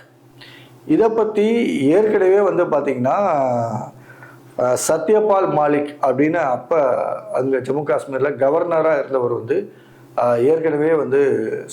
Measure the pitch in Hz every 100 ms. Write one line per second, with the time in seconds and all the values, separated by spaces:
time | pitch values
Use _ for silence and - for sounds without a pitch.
0 | - _ - - - - - - - 160
1 | 220 220 214 208 214 233 254 240 139 185
2 | 214 208 185 196 196 165 170 147 139 127
3 | 127 180 202 147 131 120 117 110 - -
4 | - - - - - - 123 123 - 156
5 | 185 214 214 190 175 151 147 147 147 -
6 | 139 127 151 170 139 123 - 165 135 -
7 | - - - 135 135 131 120 143 147 143
8 | - 135 143 123 135 165 175 160 160 143
9 | - 131 120 117 113 175 208 - - -
10 | - - 120 120 131 165 160 147 156 156
11 | 123 139 139 113 110 - -